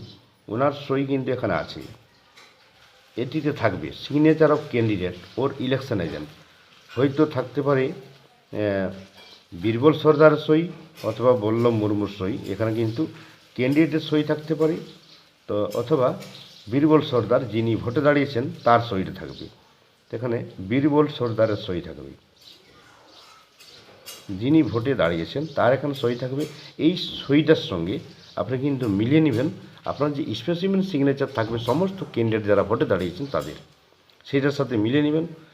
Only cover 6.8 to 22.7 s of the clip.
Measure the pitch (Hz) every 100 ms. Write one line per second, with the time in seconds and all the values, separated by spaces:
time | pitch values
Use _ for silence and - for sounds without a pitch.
6.8 | - 117 139 139 151 131 120 147 139 131
7.8 | 135 180 - - _ _ _ 107 104 98
8.8 | 95 95 - - - - _ 87 104 117
9.8 | 151 135 135 147 156 147 - 156 170 -
10.8 | - - 110 117 127 113 107 113 120 110
11.8 | 107 104 98 98 95 - - 98 113 113
12.8 | 110 123 160 - - - - - 127 147
13.8 | 156 151 - 151 151 151 - 151 156 180
14.8 | - - - - _ _ - 104 101 117
15.8 | 120 147 131 190 - - - - 101 139
16.8 | 151 151 - 123 107 131 113 110 113 98
17.8 | 113 156 143 143 139 117 151 170 120 117
18.8 | 117 95 78 - 69 67 - - _ _
19.8 | _ _ _ 113 123 117 - - 95 131
20.8 | 147 147 147 - 120 110 110 101 - 87
21.8 | 80 73 69 - _ _ - - _